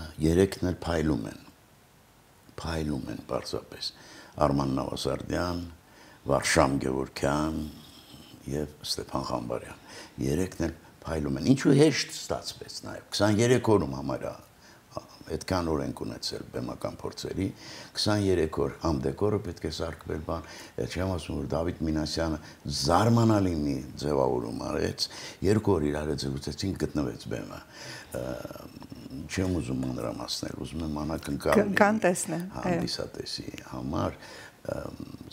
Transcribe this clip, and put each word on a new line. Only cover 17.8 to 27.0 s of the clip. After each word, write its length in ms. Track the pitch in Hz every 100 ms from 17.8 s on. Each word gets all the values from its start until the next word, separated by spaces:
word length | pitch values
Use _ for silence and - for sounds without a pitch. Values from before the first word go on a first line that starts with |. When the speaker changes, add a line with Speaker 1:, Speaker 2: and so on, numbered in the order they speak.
| - -
Speaker 1:
քսաներեք 600 | 107 104 98 90 80 -
օր 140 | 71 -
համ 160 | 82 73 65
դեկորը 340 | 69 101 104
պետք 240 | 101 82 85
է 60 |
սարքվել 480 | 78 82 82 - 87 78
բան, 200 | 80 - - - - -
այդ 100 | -
չեմ 180 | 95 90
ասում, 240 | - 76
որ 100 | 69
Դավիթ 320 | 73 85 - 80
Մինասյանը 540 | 78 76 90 82 76 - - - 71
զարմանալի 800 | 69 87 110 117 113 107 95 82
մի 180 | 73 67 65 69
ձևավորում 580 | 73 71 65 62 57 57 65
արեց, 380 | 73 87 - - - - - 92
երկու 260 | 107 101 90
օր 120 | 73
իրար 240 | 76 76
հետ 120 | 71 -
զրուցեցինք, 540 | 67 - 71 95 90 -
գտնվեց 420 | 78